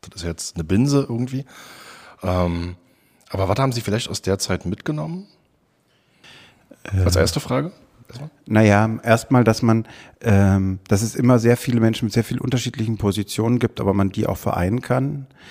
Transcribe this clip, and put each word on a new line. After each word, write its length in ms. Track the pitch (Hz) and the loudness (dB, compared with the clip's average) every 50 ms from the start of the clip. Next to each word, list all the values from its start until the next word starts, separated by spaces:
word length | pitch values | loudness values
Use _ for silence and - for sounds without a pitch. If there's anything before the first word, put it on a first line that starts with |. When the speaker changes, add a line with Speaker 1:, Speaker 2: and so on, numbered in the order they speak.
Speaker 1:
Das 180 | - - - - | -20 -20 -14 -10
ist 60 | 85 | -8
jetzt 300 | 85 82 - - - - | -8 -8 -8 -10 -12 -8
eine 80 | 85 80 | -8 -2
Binse 420 | 78 92 104 131 143 143 139 135 - | 0 2 2 2 2 2 0 0 -2
irgendwie. 380 | 120 113 127 127 131 135 139 - - - - - - - - - - - - - - - | -4 -6 -4 -4 -6 -8 -8 -10 -18 -20 -20 -20 -20 -20 -20 -20 -20 -20 -20 -20 -16 -8
Ähm, 540 | - 90 92 90 90 87 85 85 85 90 90 - _ _ _ _ _ _ _ _ _ - | -4 -2 0 0 0 0 -2 -4 -6 -8 -10 -14 _ _ _ _ _ _ _ _ _ -8
aber 180 | - 95 95 90 | -4 -2 0 0
was 100 | 104 127 | 0 0
haben 140 | 135 135 | 0 -2
Sie 80 | 120 120 | -2 -4
vielleicht 300 | - - 98 117 - - | -4 -4 -4 -4 -4 -6
aus 100 | - - | -8 -6
der 180 | - 95 98 - | -2 -2 -2 -2
Zeit 280 | - - 92 87 - | -2 -4 -4 -4 -4
mitgenommen? 640 | 85 101 - - - 151 151 156 160 170 185 202 _ _ _ _ _ _ _ _ _ _ _ _ _ _ _ _ _ _ _ _ - - - - _ _ _ _ _ - _ - | -6 -8 -8 -6 -8 -6 -6 -6 -8 -10 -12 -14 _ _ _ _ _ _ _ _ _ _ _ _ _ _ _ _ _ _ _ _ -20 -20 -20 -20 _ _ _ _ _ -20 _ -10
Als 320 | - 101 95 92 92 90 | -4 -2 0 2 2 2
Speaker 2:
Äh, 40 | - | 2
Speaker 1:
erste 200 | 87 117 - 147 | 0 0 -2 -4
Frage? 320 | - - 123 135 147 180 - _ _ _ _ _ - _ | -4 -4 -4 -4 -4 -6 -10 _ _ _ _ _ -20 _
Erstmal. 220 | - 123 143 156 _ _ - | -18 -16 -16 -16 _ _ -6
Speaker 2:
Naja, 520 | - 110 107 113 104 101 101 110 113 110 - - | 0 2 4 6 6 6 4 4 2 -2 -2 2
erstmal, 400 | 117 110 - - - 139 123 117 | 2 2 2 2 2 4 4 6
dass 180 | 113 110 - | 4 4 2
man, 240 | - 113 113 113 113 - - - - - _ - | 2 2 2 2 0 -4 -12 -20 -20 -20 _ -4
ähm, 600 | - 117 101 98 98 98 98 98 95 95 95 92 _ - | 0 2 4 6 6 4 4 4 2 0 -2 -4 _ -2
dass 140 | 110 98 | 0 0
es 120 | 113 110 - | 0 -2 -2
immer 240 | - 127 123 127 120 | 0 2 4 4 4
sehr 180 | 107 120 120 | 4 2 2
viele 220 | - - - 117 117 | 2 0 -2 0 2
Menschen 280 | 113 113 110 - - | 2 2 0 0 -4
mit 60 | 107 | -2
sehr 120 | - 120 110 | -2 -2 -2
vielen 160 | - 117 123 | -2 -4 -6
unterschiedlichen 580 | - 123 127 120 - 120 - - 113 113 113 - | -4 -2 -2 -2 -4 -4 -6 -4 -4 -4 -4 -2
Positionen 640 | - 101 95 104 98 - - - 110 117 123 123 | 0 -2 0 -2 -4 -6 -4 -2 0 0 2 2
gibt, 200 | 123 110 - - | 0 -2 -2 -2
aber 140 | - 98 95 | -2 0 2
man 160 | 101 98 95 | 2 0 0
die 160 | - 107 107 | 0 -2 -2
auch 100 | - 98 | -2 -4
vereinen 440 | - - 113 - - 87 92 107 120 | -4 -4 -4 -2 -2 -2 -2 -2 -2
kann. 480 | - - 127 127 135 143 147 143 135 - _ _ - - | -2 -2 -2 -2 -2 -4 -6 -8 -12 -14 _ _ -20 -20